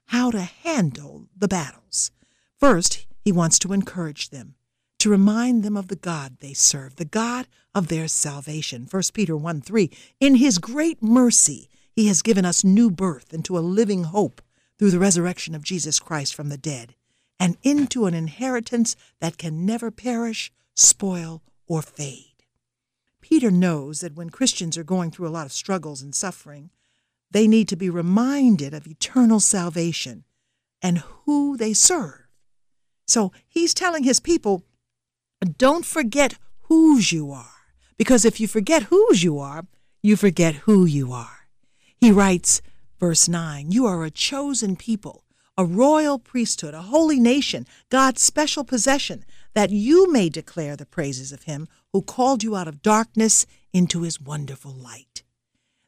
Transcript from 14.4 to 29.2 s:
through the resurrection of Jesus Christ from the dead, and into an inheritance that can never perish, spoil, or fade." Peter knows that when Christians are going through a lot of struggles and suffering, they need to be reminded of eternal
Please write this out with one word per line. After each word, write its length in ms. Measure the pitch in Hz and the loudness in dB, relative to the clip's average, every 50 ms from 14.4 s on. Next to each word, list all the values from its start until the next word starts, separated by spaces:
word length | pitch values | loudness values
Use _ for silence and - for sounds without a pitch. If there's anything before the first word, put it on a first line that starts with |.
| _ _ _ _ _ _ _ _ | _ _ _ _ _ _ _ _
through 140 | 208 202 175 | 2 2 4
the 80 | 175 | 4
resurrection 520 | 190 202 185 175 170 180 175 - - 160 160 | 2 2 2 0 -2 -4 -6 -8 -12 -12 -12
of 120 | 151 143 | -12 -10
Jesus 340 | - 185 170 151 156 147 - | -8 -8 -8 -6 -4 -4 -6
Christ 340 | - - 165 151 139 - - | -4 -6 -8 -6 -6 -8 -8
from 160 | - 147 147 | -8 -10 -10
the 80 | 143 | -10
dead, 380 | 135 - 156 143 123 117 117 _ _ _ _ _ _ _ _ _ _ | -8 -10 -10 -10 -10 -14 -18 _ _ _ _ _ _ _ _ _ _
and 160 | 185 175 170 - - | -2 -2 -2 0 0
into 420 | 269 294 294 277 254 - 254 220 | 0 2 2 0 -2 -2 -2 -2
an 80 | 180 170 | 0 0
inheritance 800 | 165 160 156 147 - 247 262 254 240 240 - 254 233 226 - - - _ _ _ _ | -2 -4 -6 -8 -8 -6 -4 -4 -4 -6 -4 -2 0 0 0 -2 -8 _ _ _ _
that 180 | 160 170 - | -8 -8 -8
can 300 | - - 165 156 160 180 | -8 -10 -10 -8 -4 -4
never 240 | 202 226 226 233 226 | -4 -4 -4 -6 -10
perish, 640 | 226 - - 254 240 226 233 226 220 - - - - _ _ _ _ | -10 -8 -8 -6 -4 -4 -4 -6 -6 -8 -10 -12 -16 _ _ _ _
spoil, 640 | - - - - - 208 196 185 175 165 160 165 156 - _ _ _ _ | 2 2 2 2 0 -2 -6 -6 -6 -8 -10 -14 -16 -20 _ _ _ _
or 160 | - 165 160 151 | -6 -4 -4 -4
fade." 600 | - _ - 147 139 127 - - _ _ _ _ _ _ _ _ _ _ _ _ _ _ _ _ _ _ _ | -8 _ -14 -14 -14 -14 -18 -20 _ _ _ _ _ _ _ _ _ _ _ _ _ _ _ _ _ _ _
Peter 300 | _ _ 320 311 254 214 | _ _ 0 2 4 4
knows 480 | 185 180 185 180 165 147 135 143 156 - | 4 4 2 2 0 -4 -6 -10 -12 -12
that 160 | 180 165 147 | -12 -12 -14
when 160 | 165 170 165 | -14 -16 -16
Christians 480 | - - 262 247 - - 185 165 143 165 | -6 -2 -2 -2 -2 -4 -6 -8 -8 -10
are 60 | 165 | -6
going 260 | 147 185 185 175 165 | -4 -4 -2 -2 -4
through 160 | - - 175 | -8 -8 -10
a 100 | 160 160 | -8 -8
lot 80 | 165 151 | -8 -10
of 80 | 135 - | -10 -12
struggles 480 | - - - 196 180 147 156 147 131 | -12 -6 -6 -6 -6 -6 -10 -14 -14
and 140 | 131 143 135 | -16 -10 -8
suffering, 560 | - - 185 - - - 151 147 143 143 175 _ _ _ _ _ _ _ _ _ _ _ _ - | -8 -8 -8 -10 -12 -20 -20 -20 -20 -20 -20 _ _ _ _ _ _ _ _ _ _ _ _ 0
they 160 | 208 226 214 | 2 4 6
need 180 | 220 226 214 | 6 4 4
to 100 | - 202 | 2 -2
be 140 | 165 190 180 | -4 -4 -4
reminded 800 | 165 175 165 175 190 226 240 262 285 285 269 247 208 147 139 139 151 | -4 -2 0 2 2 2 2 0 0 2 4 4 4 4 0 -6 -10
of 140 | 151 143 | -14 -16
eternal 540 | 156 156 - - - - 262 | -18 -12 -10 -10 -2 2 4